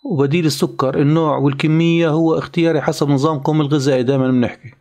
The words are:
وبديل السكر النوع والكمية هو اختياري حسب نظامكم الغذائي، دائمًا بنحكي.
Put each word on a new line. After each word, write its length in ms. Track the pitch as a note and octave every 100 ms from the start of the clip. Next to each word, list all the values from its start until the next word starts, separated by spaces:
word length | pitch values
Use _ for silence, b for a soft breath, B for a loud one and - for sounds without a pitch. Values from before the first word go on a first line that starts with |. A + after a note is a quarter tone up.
وبديل 420 | C#4+ D#3 C#3 E3+ D#3+
السكر 520 | C#3 - - C3 C3
النوع 360 | C#3+ D#3+ D#3+ C3
والكمية 720 | C#3 C#3 D#3 D#3 E3+ E3 E3
هو 300 | D#3 E3 D#3+
اختياري 420 | - - E3 D#3
حسب 280 | - D3 D3
نظامكم 520 | C#3 D3 D3+ C#3+ D#3
الغذائي، 420 | C#3+ D3+ C3+ C3
دائمًا 280 | B2 C#3 B2+
بنحكي. 440 | B2+ A2+ - A2 -